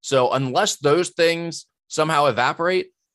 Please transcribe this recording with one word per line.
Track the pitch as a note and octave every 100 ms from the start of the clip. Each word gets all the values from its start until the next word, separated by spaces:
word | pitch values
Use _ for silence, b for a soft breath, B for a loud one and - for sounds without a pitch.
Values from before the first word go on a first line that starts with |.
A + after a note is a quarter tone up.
So | - C3+ B2
unless | C3 C3+ C#3 G#3 -
those | C#3+ D#3+ F3
things | - E3 E3+ E3+ D#3+ - _ _
somehow | - D#3 D#3 D3
evaporate, | A2+ B2+ D#3 E3+ F#3 - _ _